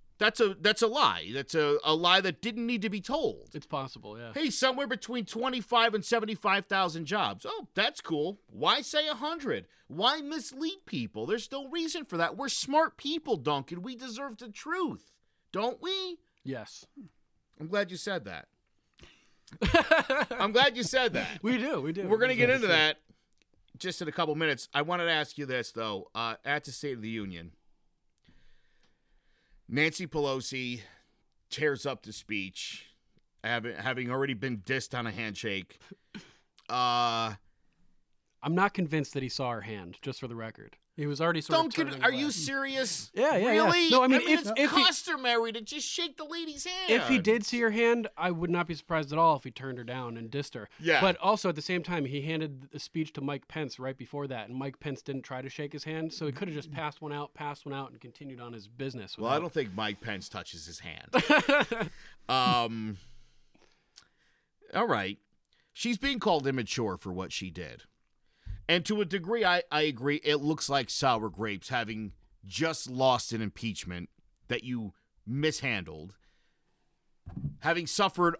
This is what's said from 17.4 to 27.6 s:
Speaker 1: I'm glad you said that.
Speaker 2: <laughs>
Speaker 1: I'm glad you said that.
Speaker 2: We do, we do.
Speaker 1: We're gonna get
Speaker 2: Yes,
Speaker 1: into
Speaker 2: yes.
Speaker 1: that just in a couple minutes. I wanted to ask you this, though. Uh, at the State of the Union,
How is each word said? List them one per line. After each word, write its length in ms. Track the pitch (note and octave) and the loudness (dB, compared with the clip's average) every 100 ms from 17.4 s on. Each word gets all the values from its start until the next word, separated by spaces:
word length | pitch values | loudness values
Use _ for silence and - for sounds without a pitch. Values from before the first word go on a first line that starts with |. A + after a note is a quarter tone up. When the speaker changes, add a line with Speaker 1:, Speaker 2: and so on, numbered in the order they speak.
| _ - | _ -14
Speaker 1:
I'm 80 | D#3 | -4
glad 240 | G3+ F#3 | -2 -2
you 40 | F3 | -4
said 280 | G#3 F3+ | -6 -6
that. 240 | G2+ E2 - _ _ _ _ _ - _ _ _ - - | -6 -12 -14 _ _ _ _ _ -20 _ _ _ -20 -2
Speaker 2:
<laughs> 800 | G3+ E4 - D#4+ - C4+ - B3 | 4 4 6 4 4 0 0 0
Speaker 1:
I'm 100 | G#3 | 2
glad 260 | A3+ C#4 A#3 | 4 4 2
you 60 | |
said 300 | F#3+ C4 A#3+ | 0 2 0
that. 260 | A#2+ F#2 - | 0 -4 -4
Speaker 2:
We 160 | G#3+ B3 | -2 0
do, 240 | C4+ G#3 | 0 -2
we 100 | D3 | -2
do. 160 | F3 F#3+ | -4 0
Speaker 1:
We're 100 | A3 | 2
gonna 160 | B3+ | 4
get 140 | B3 B3 | 4 4
Speaker 2:
Yes, 80 | C4 | 6
Speaker 1:
into 100 | G#3 | 6
Speaker 2:
yes. 100 | D#3+ | 6
Speaker 1:
that 200 | D#3 - _ _ _ _ _ _ _ - | 6 4 _ _ _ _ _ _ _ -8
just 220 | F#3 - | -6 -4
in 80 | D3+ | -6
a 40 | |
couple 220 | E3 D#3 | -2 0
minutes. 360 | D3+ D#3+ C3 - | 2 2 0 -2
I 80 | C#3+ | -2
wanted 240 | D#3 F3 | 0 0
to 60 | E3+ | 2
ask 260 | D#3+ C#3+ - | 2 0 -6
you 80 | |
this, 260 | C#3 B2+ A2+ | -4 -2 -2
though. 380 | A2+ A2+ G2 - | -4 -4 -4 -6
Uh, 220 | A2 A#2 A2+ C#3 | -4 -4 -4 -4
at 180 | D3 | -4
the 80 | C#3+ | -4
State 220 | - D3 | -8 -8
of 80 | A#2+ | -6
the 80 | A2 | -6
Union, 420 | A2+ G2 E2+ E2+ _ | -6 -6 -10 -14 _